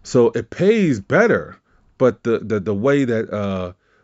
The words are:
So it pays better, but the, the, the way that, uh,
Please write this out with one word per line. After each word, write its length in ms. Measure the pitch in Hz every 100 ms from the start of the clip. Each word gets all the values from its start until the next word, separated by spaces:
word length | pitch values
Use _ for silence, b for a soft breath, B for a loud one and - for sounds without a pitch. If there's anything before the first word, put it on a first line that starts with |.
So 280 | - 127 117
it 180 | 117 110
pays 500 | - 185 226 175 110
better, 580 | - 156 226 104 - - _ _ _ -
but 240 | 127 107
the, 160 | 117 113
the, 200 | 101 107
the 140 | 95
way 320 | 98 131 143 127
that, 240 | 113 -
uh, 440 | 104 101 95 90 - _ _